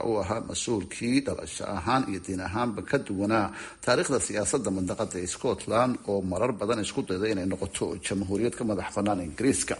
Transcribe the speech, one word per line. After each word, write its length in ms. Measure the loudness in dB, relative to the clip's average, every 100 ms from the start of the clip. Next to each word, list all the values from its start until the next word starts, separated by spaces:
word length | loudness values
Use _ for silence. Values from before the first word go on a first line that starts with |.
| 0
uu 100 | 0
ahaa 180 | 0 -2 -4
mas-uulkii 720 | -4 0 0 -2 -4 2 2 2
dhalasho 400 | -4 -6 -6 -4
ahaan 360 | -2 2 2 2
iyo 120 | -4
diin 160 | -4 -4
ahaanba 420 | -2 0 0 -2 0
ka 100 | 0
duwanaa 540 | 0 0 2 2 2 -4 -12 -4
taariikhda 380 | 2 2 4 2
siyaasadda 520 | 2 0 2 2 2
mandaqada 560 | 0 0 -2 -2 -2 -4
Scotland 640 | -2 -2 0 2 2 4 0 0
oo 140 | 0
marar 300 | 0 2 0 2
badan 240 | 0 0
isku 220 | 0 -2
dayday 280 | -2 0 2
inay 140 | 2 0
noqoto 400 | -2 -4 -2 -2 -2
jamhuuriyad 520 | -2 -2 0 0 0 0
ka 80 |
madax 260 | -2 -2 -2 0
bannaan 260 | 0 0
Ingiriiska. 520 | -2 2 2 4 0